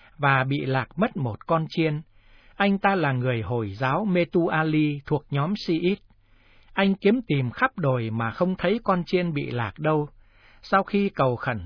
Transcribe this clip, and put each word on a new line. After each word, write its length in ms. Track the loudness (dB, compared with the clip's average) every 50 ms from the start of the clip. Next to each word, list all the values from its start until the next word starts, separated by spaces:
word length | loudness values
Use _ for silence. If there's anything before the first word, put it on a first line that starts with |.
| -20 -20 -8 -2
và 260 | 0 2 2 2 2
bị 220 | 0 -2 -2 -2
lạc 220 | -2 -2 -2 -2 -4 -2 -2
mất 180 | -2 -2 0 -2
một 300 | -4 -4 -4 -6 -2 0
con 180 | 0 0 0 -2
chiên. 320 | -2 0 0 0 0 -4 -8 -12 _ -20 _ -20 -20 -20 _ -10 -4
Anh 220 | 0 2 2 2 2
ta 180 | 2 2 2
là 160 | 2 2 0
người 300 | 0 0 0 0 0 -2
Hồi 280 | -2 -2 -4 -4 -4 -4
giáo 360 | -4 -2 -2 0 0 0 0
Metu 420 | 0 2 2 2 2 2 2 2 2
Ali 520 | 2 0 0 2 2 2 2 2 0 -4 -4
thuộc 180 | -2 -2 -2 -2 -2
nhóm 240 | -4 -2 -2 -2 -4
Shiite. 460 | -4 -2 -2 0 0 2 0 0 -2 -6 -14 _ _ _ _ _ _ _ _ -20 -20 -20 -6 -2
Anh 220 | 0 2 2 2
kiếm 240 | 2 2 2 2 2 0 0
tìm 220 | 0 0 0 -2
khắp 260 | -2 -2 -2 -2 -2 -2
đồi 320 | 0 0 0 0 -2 -2
mà 220 | -2 -2 -2 -4
không 240 | -2 -2 -2 -2 -2
thấy 240 | 0 -2 -2 -2 0 0
con 200 | 0 0 0 0
chiên 280 | 0 0 0 0 0 -2
bị 180 | -4 -4 -4
lạc 280 | -4 -4 -4 -6 -6 -4
đâu. 280 | -2 0 0 0 -2 -4 -8 -18 -20 _ _ _ -20 -20 -20 -20
Sau 220 | -4 0 0 0 0
khi 260 | 0 0 0 0 0
cầu 260 | 0 0 0 0 0
khẩn 220 | -2 -2 -4 -4 -4 -4